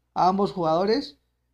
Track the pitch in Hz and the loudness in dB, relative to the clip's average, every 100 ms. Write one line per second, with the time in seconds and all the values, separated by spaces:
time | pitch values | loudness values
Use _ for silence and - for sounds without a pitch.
0 | _ - 175 190 202 190 160 160 196 247 | _ 0 0 2 -2 -2 0 0 0 -2
1 | - - _ _ _ | -4 -18 _ _ _